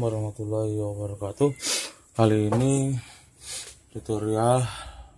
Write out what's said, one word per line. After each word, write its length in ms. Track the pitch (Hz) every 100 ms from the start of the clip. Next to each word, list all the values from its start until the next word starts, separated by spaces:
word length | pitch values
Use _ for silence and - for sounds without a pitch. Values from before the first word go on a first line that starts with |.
warahmatullahi 720 | 117 110 107 104 107 107 110
wabarakatuh. 760 | 107 104 101 104 101 101 - 143 131 - - - - _ -
Kali 320 | 110 107 104
ini 480 | 113 131 135 135 131 - - - _ - - - - _
tutorial 640 | 110 - 107 107 110 117 127 120 - - - -